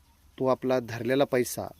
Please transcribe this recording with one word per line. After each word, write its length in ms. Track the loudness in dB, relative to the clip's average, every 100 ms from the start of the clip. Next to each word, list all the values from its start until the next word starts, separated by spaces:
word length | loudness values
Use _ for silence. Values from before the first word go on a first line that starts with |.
| _ _ _ -2
तो 60 | 0
आपला 340 | 0 2 0
धरलेला 460 | -2 -6 0 2 2
पैसा 420 | 2 0 -4 -10